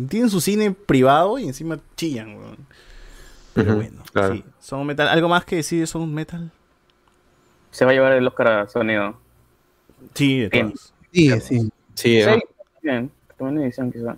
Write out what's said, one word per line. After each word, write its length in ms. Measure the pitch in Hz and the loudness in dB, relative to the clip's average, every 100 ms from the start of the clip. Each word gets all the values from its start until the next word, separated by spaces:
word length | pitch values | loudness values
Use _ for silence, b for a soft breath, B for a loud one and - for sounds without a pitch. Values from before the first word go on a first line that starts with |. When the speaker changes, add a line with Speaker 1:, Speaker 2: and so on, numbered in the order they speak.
| 131 | -4
Speaker 1:
tienen 220 | 208 240 | -2 0
su 100 | 190 | 0
cine 300 | 185 208 214 | 0 0 0
privado 680 | 190 - 135 127 143 185 262 | -2 2 4 6 4 2 -2
y 60 | 190 | -6
encima 300 | 127 160 156 - - | -8 -10 -10 -12 -8
chillan, 400 | 165 127 110 104 | -6 -6 -10 -18
huevón. 200 | 107 110 139 b b b b b b b b | -20 -20 -20 b b b b b b b b
Pero 180 | - 101 | -2 0
Speaker 2:
Ujú, 60 | 107 | 0
Speaker 1:
bueno, 260 | 107 - - | -4 -12 -6
Speaker 2:
claro. 220 | 110 98 | -2 0
Speaker 1:
sí, 100 | 98 - _ | -2 -10 _
Son 200 | - 135 | -14 -10
of 60 | 143 | -6
Metal. 220 | 143 147 | -2 0
¿Algo 200 | 165 170 | 2 2
más 160 | 175 | 0
que 120 | - 180 | -2 -6
decir 240 | 147 170 | -4 -4
de 60 | 160 | -4
Son 160 | 165 | -6
of 60 | 165 | -8
Metal? 420 | 151 156 170 165 _ _ _ _ _ _ _ _ _ _ _ _ | -8 -10 -12 -14 _ _ _ _ _ _ _ _ _ _ _ _
Speaker 3:
Se 140 | - | 0
va 60 | 127 | 2
a 40 | |
llevar 180 | 131 131 | 4 4
el 140 | 131 123 | 4 2
Oscar 220 | - 120 | 0 2
a 200 | 107 104 | 2 0
sonido. 480 | 120 110 107 101 110 _ _ _ _ _ _ _ _ 131 | -2 -2 -2 -4 -8 _ _ _ _ _ _ _ _ -12
Speaker 1:
Sí, 260 | - 139 135 | -2 0 0
de 80 | 107 | 0
Speaker 3:
Bien. 220 | 120 110 | 0 -2
Speaker 1:
todas. 220 | - - _ _ | -6 -18 _ _
Speaker 4:
Sí, 160 | 180 151 | 4 4
Speaker 1:
De 80 | 117 | 4
todas. 120 | - | 0
Speaker 4:
sí. 220 | 123 110 - _ | -2 -2 -6 _
Speaker 2:
Sí, 260 | - 120 117 | -4 2 4
Speaker 3:
Sí, 100 | 107 | 6
Speaker 2:
¿no? 80 | 220 - - - _ | 4 0 -12 -20 _
Speaker 3:
también. 280 | 320 123 131 _ _ - | -4 -4 -6 _ _ -12
También 240 | 131 151 | -6 -4
edición, 280 | 135 123 123 | -4 -4 -8
quizá. 240 | 117 117 | -8 -10